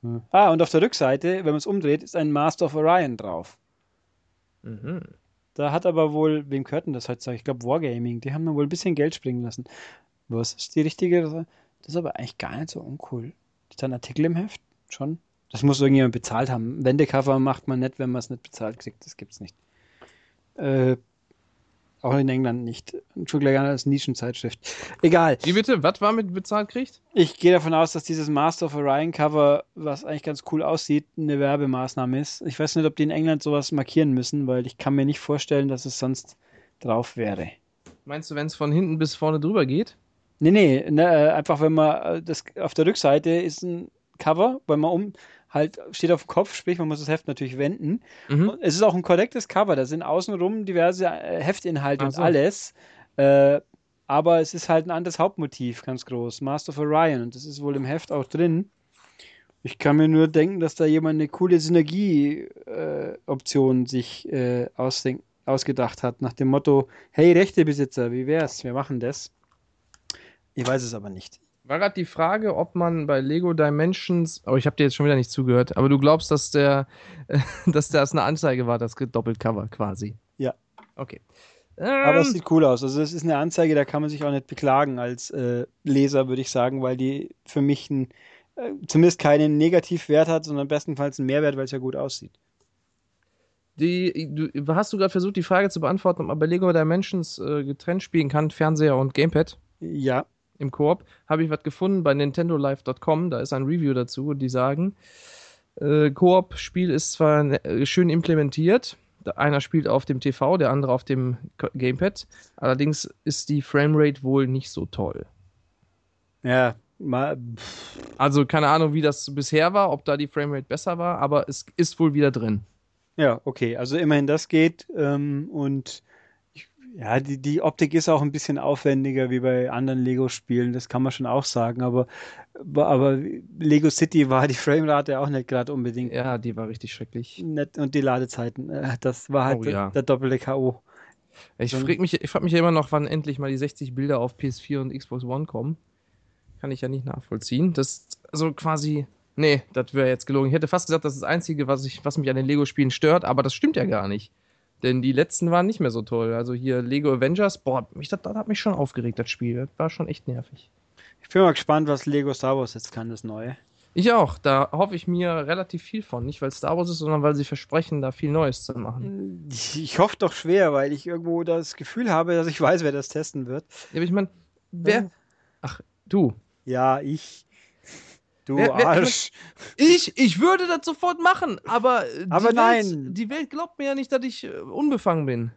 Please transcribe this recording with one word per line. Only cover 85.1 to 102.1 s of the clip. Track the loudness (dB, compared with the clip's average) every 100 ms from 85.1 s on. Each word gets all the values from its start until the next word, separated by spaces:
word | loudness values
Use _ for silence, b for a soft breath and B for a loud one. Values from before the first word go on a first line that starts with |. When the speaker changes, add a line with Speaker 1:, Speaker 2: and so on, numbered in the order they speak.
| -8 -10
Speaker 1:
äh, | -6 -4 -4 -6 _
Leser, | 0 2 4 2 0
würde | -2
ich | -2
sagen, | 0 0 0
weil | -4 -2
die | -2 -4 -8 -14 _
für | 0
mich | 2 0 -2
ein, | -4 -4 b b b b -12
äh, | -10 -10 -2
zumindest | 4 4 4
keinen | 4 4 4 4
Negativwert | 4 2 0 -8 2 2 4
hat, | 0
sondern | -2 -6 -2
bestenfalls | -4 -4 -6 -6 -4
einen | -2
Mehrwert, | 0 0 -2
weil's | -6
ja | -6
gut | -6
aussieht. | -6 -8 -8 -16 _ _ _ _ _ _ _ _ _ _ _ _ _ _ -2
Speaker 2:
Die, | 0 0 -2 -4 -8
du, | -6 -6 -6 -2
hast | 0 0
du | 0
grad | 0
versucht, | 0 -2 -2
die |
Frage | 0 2 2
zu | 0
beantworten, | -2 0 0 -2
ob | -4
man | -2
bei | 0
Lego | 2 2
Dimensions, | 2 2 0 -2 -4 -6 -8
äh, | -6 -4
getrennt | -4 -8 -4 -4
spielen | -2 0 0
kann, | 0 -2
Fernseher | 0 0 4 2 4
und | 0
Gamepad? | 2 2 2 0 -4 _ _
Speaker 1:
Ja. | -10 -4 0 0 -2 _ _ _
Speaker 2:
Im | -8
Koop? | 0 0 0 -4 b _
Hab | -2
ich | 0
was | -2
gefunden | -6 -4 0 2
bei | 2